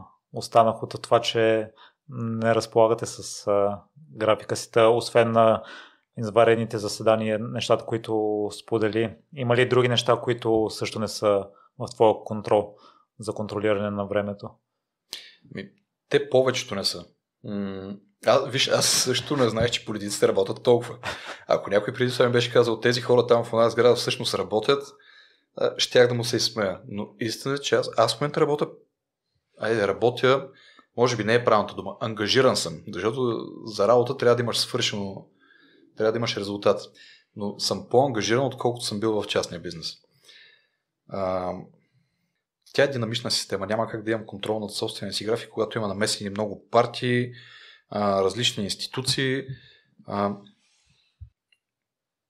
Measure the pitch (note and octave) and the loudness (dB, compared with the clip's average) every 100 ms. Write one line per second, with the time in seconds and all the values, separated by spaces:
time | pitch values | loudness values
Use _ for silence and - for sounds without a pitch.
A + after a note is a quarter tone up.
0 | F#2+ _ _ A#2 - A#2 A2+ A2+ - A2 | -12 _ _ -12 2 4 4 2 -6 -10
1 | - A#2 - A#2 A2+ A2+ G#2+ - - _ | 0 0 2 2 2 2 -2 -12 -20 _
2 | - B2+ A2+ A2+ A2+ A2 - A#2 A2 A2+ | -16 -10 -8 -2 2 2 2 4 4 4
3 | G#2+ - - - - G2+ G2+ G2+ - _ | -4 -10 -12 -6 0 2 2 -2 -12 _
4 | - C3+ G#2 G#2 - A#2 - A#2+ A2+ A#2 | -20 -2 0 0 -2 -6 0 4 6 4
5 | - A#2+ A#2 A2+ A2+ G#2+ - - - _ | 2 4 4 6 4 4 -2 -18 -20 _
6 | _ - A2 G2+ A2+ A2+ A2+ A2 G2+ - | _ -8 0 4 6 4 0 -4 -6 -2
7 | A2 A2 A2 G#2+ A#2+ A#2+ - A2 - A2+ | 2 2 0 -4 -4 -6 0 0 0 -6
8 | A2+ A2 G#2+ G#2 G#2 - - A2+ G#2+ A2 | -4 -2 -2 -2 -4 -8 -6 -2 0 0
9 | A2+ - _ C#3+ A#2+ A#2+ B2+ B2+ B2 A#2 | -4 -6 _ -6 2 2 4 4 4 2
10 | - A#2 - A#2+ A2+ A2 G#2+ - G#2+ A2 | 2 0 0 -2 0 0 0 -4 -6 -6
11 | G#2 - G#2+ G2+ G2 - _ - A2+ - | -6 0 2 2 -2 -12 _ -14 -10 4
12 | A2 G#2 - G#2+ G2+ G#2+ G2+ - - _ | 4 4 -4 -10 2 2 2 -8 -20 _
13 | _ - A2 G#2 G2+ G#2 G#2+ G2+ G#2 G2+ | _ -12 -10 -8 -8 -2 0 0 -2 -4
14 | G2 G#2 G2+ G2+ A2+ - _ _ _ _ | -2 -2 -2 -8 -14 -18 _ _ _ _
15 | _ - - _ _ - G2 _ _ _ | _ -16 -16 _ _ -14 -14 _ _ _
16 | _ D3 C#3+ C3 B2+ A#2+ - G2 F#2 F2+ | _ 0 4 2 2 -2 -6 -6 -4 -6
17 | E2+ _ _ _ A#2 G2+ G2 G2 F#2+ G2+ | -12 _ _ _ -10 -8 -8 -8 -12 -14
18 | _ _ - C3 C#3 B2+ - A#2 - - | _ _ 2 2 2 -2 0 2 2 0
19 | C3 B2 - C#3+ A#2+ A2+ A#2+ - - G#2+ | 0 -2 -2 0 0 2 -2 -2 -6 -8
20 | G2+ - A2+ G2 G2 A2+ - A#2+ A#2+ - | -8 0 2 2 0 0 4 4 2 -10
21 | - - - - - - - G2+ - A#2+ | -10 -10 -12 -8 0 0 2 0 0 -2
22 | B2 B2 B2 A#2+ A#2+ B2+ A#2 A2+ B2 B2 | 0 2 4 4 4 2 2 2 0 0
23 | A#2 B2 A#2 A#2 A#2 A2+ A#2 A#2 A#2+ A#2 | 4 4 6 2 2 2 2 4 4 4
24 | - - A#2+ G2 F#2 G#2+ B2 C#3 - - | 0 -4 -4 -4 -2 0 2 0 -2 -18
25 | _ - _ _ _ - B2 - - B2+ | _ -20 _ _ _ -4 -4 -2 2 4
26 | B2 A#2+ A#2 A2+ - A2+ G2 F2 B2+ G#2 | 4 2 -2 -2 -2 -2 -4 -4 -10 -10
27 | G#2 - A2+ - C#3 C#3 - A#2 B2+ - | -10 -8 -8 -6 -6 -6 0 0 2 2
28 | A#2 A#2+ D3 E3 D3+ D3 D3 - _ _ | 2 2 -4 0 0 0 -4 -8 _ _
29 | _ _ _ _ _ _ A2 A2+ G2 G2 | _ _ _ _ _ _ -2 0 0 2
30 | A#2+ A#2+ B2+ C3+ - _ - - _ - | 0 4 4 2 0 _ -20 -20 _ 0
31 | B2 A#2 G#2 A#2+ A#2+ G#2+ G2+ - F#2 - | 2 2 2 2 4 4 2 -6 -10 -8
32 | A2+ G#2 G2+ A#2 C3 G2+ E2 D#2+ - G2 | -8 -4 2 4 4 2 -2 -8 -12 -4
33 | G#2 C3 B2 A2+ - - A2+ G#2+ G2+ B2 | -4 -2 -2 -4 -8 -12 -10 0 4 4
34 | A#2+ - A#2+ A#2+ A#2 G2+ - B2 - G#2 | 2 2 2 4 2 -2 -2 -2 -2 -4
35 | G2 F#2+ - _ _ _ _ _ _ - | -8 -12 -18 _ _ _ _ _ _ -2
36 | A2 A#2 A2+ G#2+ G2+ G2+ G#2 G2+ - _ | -2 0 -4 -4 -6 0 2 2 -4 _
37 | - - _ - G#2 - - G2 F#2+ B2 | -20 -20 _ -10 -10 -6 -4 -4 0 2
38 | C#3 A2 G2 A#2+ C3+ A#2 B2 A#2+ - G#2 | 2 0 0 0 0 -2 -4 -2 -6 -4
39 | A2 G#2+ G2+ G2+ F2+ F2 F2 E2 - - | -2 -2 -2 -2 -4 -8 -12 -12 -12 -14
40 | _ _ _ - - _ _ _ _ _ | _ _ _ -20 -20 _ _ _ _ _
41 | _ G2 F#2+ F#2 F2+ F2+ - _ _ _ | _ -6 -4 -4 -6 -8 -14 _ _ _
42 | _ _ _ _ _ _ _ - C#3+ B2 | _ _ _ _ _ _ _ 0 0 0
43 | A2 A#2 A2+ - - G2 G2 A2 A2 A2 | -4 -6 -4 -4 -4 -6 -2 -2 -4 -6
44 | G#2+ A2+ G#2 G2+ A2 A2 G#2 - A2 - | -4 -4 -6 -8 -6 -4 -6 -6 -8 -8
45 | G2+ - G#2 A2+ - - G#2+ A#2 G#2 G2 | -8 -6 -4 -4 -4 -6 -4 -4 -4 -2
46 | G#2+ - G2+ G2 G#2+ F#2+ _ A#2 A#2+ - | -2 -2 -6 -6 -6 -8 _ 2 2 -2
47 | B2 B2 A#2+ - - - - - _ G#2 | -2 0 -2 -8 -20 -20 -20 -20 _ -2
48 | G2+ G2 F#2+ A2 B2 A#2 G2 - - - | 0 2 2 0 -2 -4 -6 -6 -8 -6
49 | B2+ - C3+ C3+ - - - _ _ _ | -4 -2 -2 -2 -6 -14 -18 _ _ _
50 | - G2+ G2+ G2+ - _ _ _ _ _ | -8 -2 -2 -4 -14 _ _ _ _ _
51 | _ _ - _ _ _ _ _ _ _ | _ _ -20 _ _ _ _ _ _ _
52 | _ _ | _ _